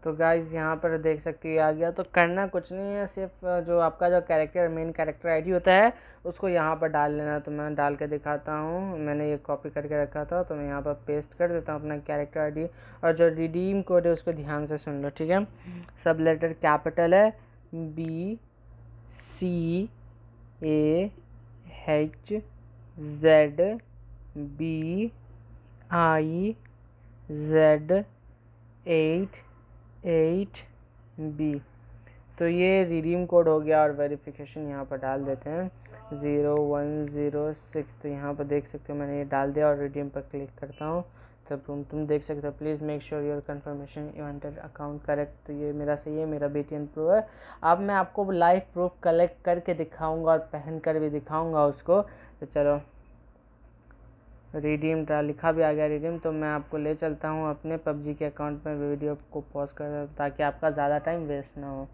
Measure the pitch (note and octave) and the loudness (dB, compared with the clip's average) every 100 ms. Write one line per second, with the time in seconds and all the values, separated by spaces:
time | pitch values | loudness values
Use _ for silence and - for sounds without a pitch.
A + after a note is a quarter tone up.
0 | E3 D#3 E3 E3 D#3+ D#3+ D#3 D#3+ E3+ D#3+ | -6 2 4 4 0 -4 -2 0 -2 0
1 | D#3+ D#3 D#3 D#3 E3 D#3 D#3 D#3 E3+ F3 | 0 0 -2 -6 -2 2 2 2 -2 -2
2 | F#3 - E3+ F3+ G3 F#3 F3 F#3 G3+ G3+ | 0 4 4 4 -2 -4 -6 -8 -6 -6
3 | G3 G3 F#3+ - F#3 F3+ E3 F3 E3 D#3+ | -6 -6 -8 -6 -2 -2 2 4 4 2
4 | F3 F3+ E3+ D#3+ D3+ F3+ E3+ E3 E3 D#3+ | 4 4 4 2 2 0 0 0 -6 -2
5 | D#3 C#3+ E3+ D#3+ D#3+ F3+ F3+ F#3 A3+ A#3+ | -4 -2 0 0 2 2 6 8 6 4
6 | - - E3+ E3+ G3 F3 D#3 D#3 D#3+ D3+ | -18 -12 -10 -4 0 2 2 2 0 2
7 | D3 D3 D3+ D3 D3 D3 D3+ D3 C#3+ C#3+ | 0 0 -2 -4 -4 -6 -6 0 0 0
8 | D3 D3 D3+ D3 D3+ D3+ D#3 F3 F#3+ E3+ | -4 -4 -4 -4 -4 -6 -4 -4 -6 -6
9 | D3+ D3 D3+ D3 - C#3+ D3+ D3 D3 D3 | -4 -2 -2 -4 -4 -6 -6 -8 -4 -2
10 | C#3+ D3+ D3 F3 F3+ D3+ C#3+ C#3+ D3 D3 | -2 -4 -4 -4 -2 -6 -6 -4 -4 -6
11 | - D3 D3 - F3 E3+ D#3+ D3+ D3+ D3 | -4 -4 -6 -2 0 0 -4 -6 -6 -8
12 | C#3+ D3 C#3+ E3+ D3+ D3+ E3+ - - - | -4 -4 -4 -2 -2 -2 -6 -8 -20 -2
13 | E3 D#3+ E3+ D#3+ E3 E3 F#3 G3 F#3 F3+ | 0 6 6 4 -2 -2 0 -2 2 4
14 | E3+ E3 - D#3+ D3 D3 D3 D3+ D#3 C#3+ | 4 0 -2 -6 -4 -4 -4 -6 -6 -6
15 | C#3+ C#3 D#3+ F#3+ G3+ - F3+ F3 F3 - | -6 -4 0 2 0 -8 -16 -16 -16 -4
16 | E3+ D#3+ D#3+ D#3+ E3 D#3+ D#3 D3+ E3 D#3 | 0 4 4 2 0 0 2 2 0 0
17 | E3+ F#3 G#3+ A3 - - - E3 D#3+ D#3 | 6 6 6 2 -20 -20 -14 -10 -10 -6
18 | E3 D#3+ F#3 A3+ - _ - - - - | -6 -6 -6 -8 -14 _ -20 -20 -20 -20
19 | - - - - F#3 F3 E3 F3 G#3+ - | -20 -20 -18 -6 -2 0 0 -2 -4 -8
20 | - - - - - - D#3 D3+ D3+ E3 | -20 -20 -20 -20 -20 -8 0 2 4 2
21 | G3+ - - - - - - - - D3+ | 0 -6 -20 -20 -20 -20 -20 -12 0 0
22 | D#3 - - G#3+ - - - - - - | 0 -4 -8 -8 -8 -20 -20 -20 -20 -14
23 | D3+ D3 D#3 D#3 D3+ D3 F#3 A3+ - - | -12 2 8 8 8 4 0 0 -10 -20
24 | - - - D3 C#3+ C#3+ E3 D#3+ D#3+ F#3 | -20 -20 -16 -12 -12 -6 -4 -2 -2 -2
25 | A3+ - - - - - - - - F3 | -4 -6 -20 -20 -20 -20 -20 -20 -4 2
26 | E3 D#3 D#3 E3+ G3 A3 - - - - | 4 4 2 0 -2 -4 -14 -20 -20 -20
27 | - - - D3+ D3+ D#3 D#3 D3+ D3+ F#3 | -20 -20 -12 -6 2 6 8 6 4 2
28 | G#3 - - - _ - - - - D#3+ | 0 -14 -20 -20 _ -20 -20 -16 0 2
29 | D#3 E3 G3 - - - - - - - | 4 2 -2 -8 -20 -20 -20 -20 -20 -10
30 | - E3 D#3+ F3+ G3+ - - - - - | 0 4 4 2 -4 -10 -20 -20 -20 -20
31 | - - D#3 D3 D3+ C#3+ D3 - - - | -20 -10 -8 -2 -2 -2 -8 -20 -20 -20
32 | - - - - E3+ F3 F#3 F#3+ F3+ E3 | -20 -20 -20 -2 0 4 4 4 4 0
33 | D#3+ F3 F3+ F3 E3 D#3 D3+ D#3 D3+ C#3+ | 0 0 4 6 6 4 4 6 4 2
34 | C#3+ D3 - C#3+ C#3+ - D3+ C#3 C#3 C3+ | -2 -4 -10 -14 -14 -10 -8 -8 -8 -6
35 | C3 C#3 C#3 C3+ - D#3+ F#3 - - - | -4 -4 -4 -6 -6 -6 -6 -10 -20 -20
36 | - D3 D3 D3 D3 D3 D3 D3 D3 D3+ | -14 -6 -2 0 2 2 2 0 -2 -4
37 | D3 D3 D3 D3 D3+ D3+ - D#3+ D3 - | -6 -2 -2 -2 -4 -6 -8 -8 -8 -10
38 | D3 C#3 C#3+ C#3+ C#3+ D3 C#3+ C#3+ - D3 | -10 -8 -6 -6 -2 -2 -2 -14 -10 -6
39 | C#3+ C#3+ C#3+ C#3 C#3 C#3+ D3+ C#3+ C#3+ C#3+ | -4 -6 -2 0 0 2 2 2 -2 -6
40 | C#3+ C#3 C3 C#3+ C#3 - C#3 - D3+ E3+ | -6 -8 -10 -10 -12 -14 -16 -10 -6 -6
41 | F3 - - _ - C#3+ C3+ C#3+ C#3+ D3+ | -6 -16 -20 _ -10 -10 -8 -10 -8 -6
42 | D3+ D3 C#3+ D3 D3 C#3+ D3+ D3+ D3+ D3 | -2 -2 -2 -6 -6 -6 -6 -4 -4 -6
43 | - D3+ D3 D3 - C#3+ D3 C#3+ C#3+ - | -6 -6 -4 -6 -8 -10 -10 -12 -12 -12
44 | D3 - D3 C#3+ D3 D3+ - - D3 D3 | -12 -10 -10 -10 -12 -14 -16 -12 -10 -8
45 | - D3 D3 - - D3 D3 D3 D3 D3 | -2 -2 -2 -8 -12 -6 -6 -4 -2 -4
46 | D3+ D3+ D#3 D3+ C#3+ D3 C#3+ D3+ D3 D#3 | -4 -4 -4 -2 -2 -2 -4 -6 -8 -2
47 | D#3+ G#3 G#3+ - - - D#3+ F3 G3+ G3 | 4 4 2 -12 -20 -2 2 2 2 0
48 | F#3 - G3 F#3 E3+ F#3 F#3 - F3+ - | 0 -2 -2 4 6 4 2 -2 -2 0
49 | F3 E3 F3 - - F3 F3 E3 D#3+ - | 2 4 4 2 0 0 0 -4 -4 -4
50 | D#3+ D#3+ E3 D#3+ D#3+ D3+ C#3+ D#3+ D#3 D#3+ | -4 0 4 4 2 -10 -8 -4 0 0
51 | D#3 D3 C#3+ D#3 E3 D#3 D3 C#3 - F#3 | 0 -2 -4 -4 0 2 2 2 2 2
52 | G3+ - - - C#3+ D3+ C#3+ D3 C#3+ - | 2 -10 -20 -16 -6 0 2 2 -2 -20
53 | - - - _ _ _ - _ - - | -20 -20 -20 _ _ _ -20 _ -20 -20
54 | - - - - - D#3 D3+ D3+ D#3 D#3+ | -20 -20 -20 -20 -12 -6 -2 -2 0 -2
55 | D3+ D3+ D3 D3 E3 D#3+ D#3 D3+ D3+ D3+ | 0 -2 -2 -2 0 2 2 2 0 0
56 | D#3 E3+ D#3+ D#3 D3+ D3+ D3 D#3+ D3+ D#3 | -4 -4 -4 -4 -2 -4 -6 -6 -4 -2
57 | D#3+ D3+ D#3 D#3 D#3 D3 D#3 D#3+ D#3+ D3 | -4 -4 -4 -4 -4 -4 -6 -6 -4 -6
58 | D3 D3 D3+ C#3+ D3 D3 D#3 D3 C#3+ C#3+ | -6 -6 -6 -4 -8 -6 -6 -4 -4 -2
59 | D3 D3 - - D3 C#3+ C#3+ - D3 D3 | -4 -6 -8 -12 -10 -8 -8 -8 -8 -6
60 | D3 D3 C#3+ C#3+ D3 C#3+ D#3+ D3 C#3+ D3 | -8 -4 -6 0 -2 0 -2 0 0 0
61 | D3 E3+ D3+ C#3+ C#3 - C#3 C3+ C#3 | 0 -4 -4 -6 -8 -12 -10 -10 -12